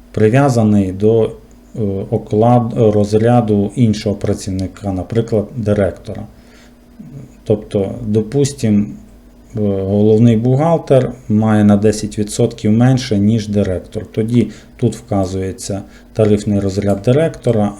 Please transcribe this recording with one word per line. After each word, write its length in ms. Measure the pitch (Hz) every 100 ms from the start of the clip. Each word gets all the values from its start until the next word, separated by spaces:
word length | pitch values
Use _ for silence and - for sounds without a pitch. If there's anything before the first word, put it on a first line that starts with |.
| -
прив'язаний 800 | - 107 127 143 120 107 104 92
до, 400 | 95 107 113 110 - - - - -
е, 20 | 101 98 -
оклад-, 800 | 113 - 107 117 120 113 - 107
розряду 800 | 104 101 107 117 123 107 104 101 -
іншого 400 | 113 101 104 98
працівника, 760 | - 98 - 92 92 - 101
наприклад, 540 | 90 87 113 - 107 101 135
директора. 680 | 104 104 92 - - 98 104 - - - - - _ - 156 139 131 -
Тобто, 520 | - 107 - 101 95 -
допустим, 920 | 113 107 104 139 139 - 110 104 101 - - - - - - 113
е, 40 |
головний 760 | 104 98 95 101 107 110 120 110
бухгалтер 760 | 123 131 165 165 - 135 127 - -
має 340 | 107 110 107
на 140 | 104 101
десять 420 | 107 101 104 -
відсотків 520 | 104 - 120 - 107
менше, 480 | 110 123 127 - 101
ніж 280 | 104 117 104
директор. 580 | 104 95 87 - - 95
Тоді 460 | - 110 120 104 - - -
тут 180 | 117 -
вказується 840 | - 98 90 95 95 - - 98 - - -
тарифний 460 | - 107 104 107 101
розряд 420 | 98 95 98 98 -
директора, 680 | 139 165 - 120 110 101 -